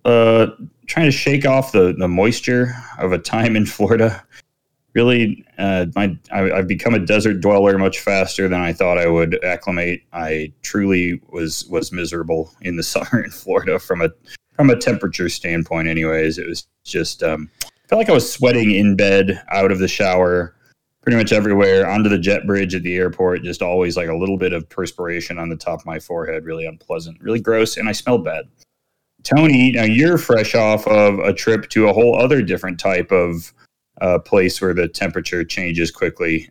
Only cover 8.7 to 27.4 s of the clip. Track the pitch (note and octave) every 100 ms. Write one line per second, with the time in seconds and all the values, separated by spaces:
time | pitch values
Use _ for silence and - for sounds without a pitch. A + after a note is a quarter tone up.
8.7 | E2+ F#2 F2 E2+ E2 E2 F2+ F2+ F2 G2
9.7 | F2 F2 F2 _ E2+ D#2+ D#2 D2+ - -
10.7 | G#2 G2 F2+ F2 E2+ - E2+ D#2+ - -
11.7 | E2+ - F2+ E2 E2+ E2 D#2+ D#2+ _ F2+
12.7 | E2+ D#2+ - - A#2+ - - F#2+ F#2+ F2+
13.7 | F2+ - F2 D#2+ - - - _ - C#3
14.7 | A#2+ B2+ A2 F#2+ - F2 - F2 E2+ E2
15.7 | E2 E2 D#2+ D#2+ D#2+ D#2+ D#2+ E2+ E2 -
16.7 | _ - F2+ D#2+ - E2 D#2 D2+ - -
17.7 | _ _ A3 G#3 C#3+ - - B2+ B2 G#2+
18.7 | G2 G#2 F#2+ G2+ G2 F#2+ F#2 - G2 G2
19.7 | F#2 F#2 - F#2+ F#2 F2+ F2+ E2+ _ _
20.7 | _ _ _ A#2+ A#2 G#2+ A2 G#2 G2+ G2
21.7 | F#2+ F2+ G#2 G#2 G2 F#2 G2+ G#2 G2 F#2+
22.7 | F2+ F2 F2+ F2+ E2+ F#2 F2 E2+ D#2+ F2+
23.7 | F#2 F2+ F2 E2 E2 F#2+ F#2+ F#2 E2+ E2
24.7 | - E2+ - F2 E2+ E2+ E2+ E2 D#2+ F2
25.7 | E2 E2 D#2+ - E2+ D#2+ D#2+ D#2+ D#2+ D#2+
26.7 | D#2+ - E2+ E2 D#2+ G#2 A#2